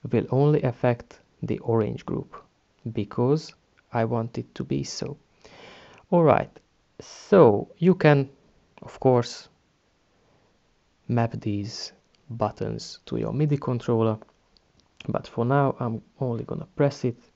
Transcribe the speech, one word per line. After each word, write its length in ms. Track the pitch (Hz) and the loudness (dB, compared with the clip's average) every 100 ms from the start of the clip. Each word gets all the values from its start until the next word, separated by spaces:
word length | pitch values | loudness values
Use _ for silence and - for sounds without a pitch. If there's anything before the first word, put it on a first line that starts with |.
| - | -2
will 160 | 117 - | -2 0
only 300 | 127 147 151 | 2 2 2
affect 580 | 127 - 123 120 - - _ _ | -2 -2 -2 -2 -8 -20 _ _
the 140 | 117 - | -8 -6
orange 440 | - 113 101 - | -2 0 -2 -6
group 320 | - - - - _ _ _ _ 117 | -8 -8 -8 -20 _ _ _ _ -10
because 640 | 113 101 - 123 156 - _ _ _ _ | -8 -6 -2 0 0 -4 _ _ _ _
I 120 | 120 | -4
want 320 | 113 117 117 - | -2 -2 -4 -8
it 160 | 120 - | -12 -12
to 80 | |
be 180 | 139 135 | -6 -6
so. 340 | 139 - - - _ _ - - - - - - _ | -6 -10 -10 -12 _ _ -20 -20 -20 -20 -20 -20 _
All 140 | 175 | 2
right, 260 | 156 - - - _ _ _ _ | 4 4 0 -12 _ _ _ _
so 680 | - - - 202 131 101 - - | -20 -20 4 8 8 6 -2 0
you 160 | 175 | 2
can, 340 | 180 156 143 135 _ _ _ _ _ | 6 6 4 2 _ _ _ _ _
of 160 | - - | -20 0
course, 500 | 135 123 117 - - _ _ _ _ _ _ _ _ _ _ _ _ _ _ _ - | 4 4 2 -10 -20 _ _ _ _ _ _ _ _ _ _ _ _ _ _ _ -4
map 340 | 120 117 117 | -2 0 -4
these 520 | 113 101 101 - - _ _ _ _ | -6 -6 -6 -12 -16 _ _ _ _
buttons 720 | 113 107 - 107 110 - - - | -4 -4 -2 -8 -8 -12 -20 -8
to 100 | 113 | -6
your 160 | 110 | -4
midi 240 | 131 151 143 | -2 0 -2
controller, 600 | - 123 - 113 113 107 - _ _ _ _ _ _ _ - | -2 -6 -2 0 0 -2 -10 _ _ _ _ _ _ _ -6
but 200 | - - | -6 -6
for 160 | - | -4
now 320 | 117 143 139 - | 0 2 0 -2
I'm 240 | 123 113 _ _ | -6 -6 _ _
only 220 | 131 117 | -6 -6
gonna 240 | 113 - - | -8 -10 -10
press 300 | - 143 - | -2 -2 0
it. 120 | 127 117 _ | -6 -6 _